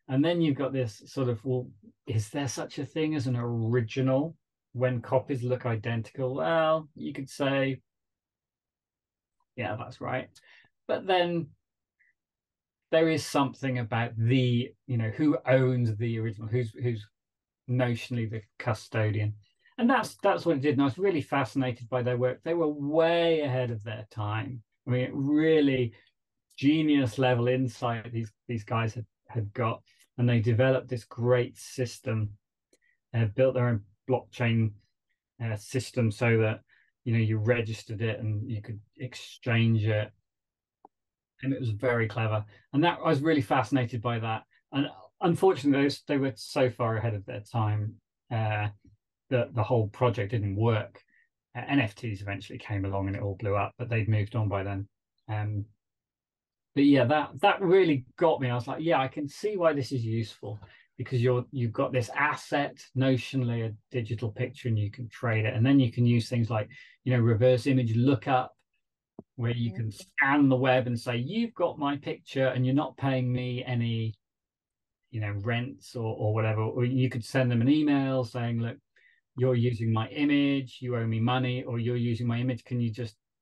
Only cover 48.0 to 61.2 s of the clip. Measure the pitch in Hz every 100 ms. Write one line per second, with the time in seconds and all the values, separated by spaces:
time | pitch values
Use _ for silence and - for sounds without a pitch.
48 | _ _ - 113 110 104 104 104 _ _
49 | _ _ - 127 120 117 110 123 104 -
50 | 123 113 101 120 101 95 113 107 - -
51 | _ _ _ _ _ 123 - 139 110 -
52 | 117 98 98 98 - 120 - 101 98 98
53 | 95 98 101 95 104 101 98 - 120 113
54 | 104 107 104 117 104 98 98 98 98 _
55 | _ _ - 107 107 104 104 _ _ _
56 | _ _ _ _ _ _ _ - 143 139
57 | 120 151 143 - 202 - 190 190 175 139
58 | - - 165 147 127 120 113 135 160 165
59 | - - 143 - 214 208 165 147 127 135
60 | 113 113 107 - 104 107 - - _ -
61 | 120 127